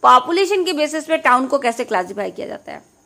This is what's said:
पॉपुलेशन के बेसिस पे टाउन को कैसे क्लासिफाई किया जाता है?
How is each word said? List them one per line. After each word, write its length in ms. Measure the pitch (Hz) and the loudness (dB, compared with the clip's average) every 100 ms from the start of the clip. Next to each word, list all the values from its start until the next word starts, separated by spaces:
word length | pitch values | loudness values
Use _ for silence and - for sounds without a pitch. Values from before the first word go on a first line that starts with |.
पॉपुलेशन 600 | 254 254 254 339 381 403 | 6 6 4 0 0 0
के 80 | 349 | -2
बेसिस 320 | 302 302 311 | 0 -2 -2
पे 120 | 302 320 | -2 0
टाउन 300 | 311 247 262 | 2 2 2
को 120 | 277 | -2
कैसे 260 | 262 233 | -2 -4
क्लासिफाई 460 | 247 208 180 196 196 | -2 -2 -4 -6 -8
किया 160 | 180 - | -8 -12
जाता 260 | - - | -12 -14
है? 220 | - _ _ | -18 _ _